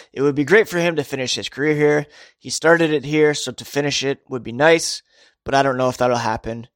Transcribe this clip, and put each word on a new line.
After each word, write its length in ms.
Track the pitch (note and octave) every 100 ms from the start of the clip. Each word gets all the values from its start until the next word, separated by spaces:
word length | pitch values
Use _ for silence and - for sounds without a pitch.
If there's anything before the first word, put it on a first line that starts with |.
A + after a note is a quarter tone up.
| -
"It 80 | -
would 140 | C#3+ C#3
be 100 | C3+
great 240 | G#3 G#3
for 100 | F3
him 160 | E3+ D#3
to 80 |
finish 320 | C3+ C3+ B2 -
his 140 | G2+
career 260 | - D3+ D3
here. 300 | D3 D3 D3 - - _
He 100 | C3
started 420 | - D#3+ E3 D#3+
it 120 | D3+
here, 300 | C#3 D#3 D3+
so 180 | C#3+ -
to 140 | - -
finish 380 | C#3+ C#3+ C3
it 180 | C3+ C3 -
would 140 | C3
be 100 | A2
nice, 480 | A#2+ D#3 E3 - - - _ _ _
but 100 | -
I 100 | C3+
don't 120 | C#3 B2+
know 140 | B2+
if 80 | -
that'll 180 | B2 A#2+
happen. 540 | A#2 A2+ A2+ A#2 A2+